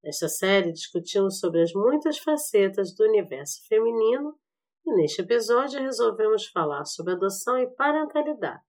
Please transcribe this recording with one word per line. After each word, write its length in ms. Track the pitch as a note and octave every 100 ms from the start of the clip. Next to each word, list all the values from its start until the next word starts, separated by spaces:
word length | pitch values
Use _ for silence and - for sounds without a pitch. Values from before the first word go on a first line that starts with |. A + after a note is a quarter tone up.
Nesta 240 | D3+ D3 E3
série, 440 | - F#3+ G3 E3+
discutimos 680 | D#3+ - F3 - G3+ G3 F#3+
sobre 200 | F3 E3
as 100 | E3+
muitas 420 | F#3 A3+ D4 D#4 D4
facetas 800 | - D4+ - G#3 G3 G3 F#3
do 100 | -
universo 640 | A3 G#3+ F3 C3+ C#3+ - -
feminino 680 | A3 A3+ A3+ A3 C4 D4 D4+ _ _ _ _ E4+
e, 80 |
neste 260 | G#3 D3+ -
episódio, 600 | F#3 A#3 A3+ A#3+ C#4 C#4
resolvemos 680 | C4+ A#3 A#3 G#3 G#3+ G#3+ -
falar 380 | F3+ D3+ C#3+
sobre 280 | D3+ - F3
adoção 460 | F3+ F#3+ G3 - B3+
e 80 | B3+
parentalidade. 960 | - C#4+ D4+ D4+ D4+ D4 C4+ D#3+ A2+